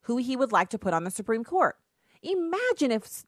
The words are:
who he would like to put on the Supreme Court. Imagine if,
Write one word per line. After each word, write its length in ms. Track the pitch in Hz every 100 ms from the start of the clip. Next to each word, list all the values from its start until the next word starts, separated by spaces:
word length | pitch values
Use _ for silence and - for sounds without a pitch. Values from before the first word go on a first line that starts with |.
who 120 | - 240
he 220 | 247 262
would 160 | 262
like 160 | 202 185
to 100 | 208
put 140 | 190
on 100 | 165
the 80 | 175
Supreme 320 | - 202 226
Court. 320 | 226 370 254 - _ _ _ _
Imagine 680 | 320 381 330 381 494 466 269
if, 360 | 220 - -